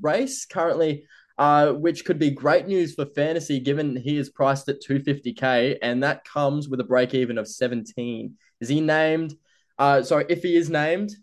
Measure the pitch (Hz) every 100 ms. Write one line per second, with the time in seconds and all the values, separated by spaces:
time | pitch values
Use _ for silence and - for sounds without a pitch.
0 | 147 190 269 - - 185 165 143 160 147
1 | - - _ - 147 147 147 139 165 -
2 | - 151 151 135 139 175 196 190 165 147
3 | 143 147 151 165 156 139 131 143 147 127
4 | 127 147 139 - 139 139 - - - 139
5 | 139 139 120 113 131 123 127 - 117 123
6 | 143 143 - 147 143 147 147 127 113 123
7 | 127 135 120 113 107 - 127 120 110 -
8 | 120 113 110 - _ _ 117 147 156 156
9 | 160 160 156 147 _ _ _ - 139 139
10 | - 151 147 170 180 170 160 151 156 180
11 | 208 -